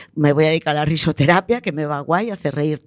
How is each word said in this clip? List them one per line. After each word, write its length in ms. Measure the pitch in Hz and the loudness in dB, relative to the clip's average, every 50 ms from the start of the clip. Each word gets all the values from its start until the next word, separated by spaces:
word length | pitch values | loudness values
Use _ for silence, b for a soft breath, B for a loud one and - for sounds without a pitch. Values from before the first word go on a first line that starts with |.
| B B _ | B B _
me 180 | 156 151 147 143 | 0 2 2 4
voy 120 | 147 156 | 4 2
a 20 | 156 | 2
dedicar 260 | 160 165 - 156 147 | 2 0 0 -2 -2
a 40 | 147 | -2
la 60 | 151 | 0
risoterapia, 760 | 151 165 151 - 160 151 - 139 147 170 185 185 - 233 240 | 0 0 0 0 0 0 2 4 4 4 4 2 0 -2 -2
que 100 | - 208 | -4 -6
me 140 | 147 151 151 | -6 -4 -4
va 140 | 147 147 143 | -4 -6 -6
guay, 300 | 143 127 160 185 214 233 | -4 -2 -2 -2 -2 -4
a 20 | 202 | -6
hacer 220 | 175 - 151 135 | -6 -6 -4 -4
reír 260 | 147 147 156 151 - - | -2 -2 -2 -4 -6 -8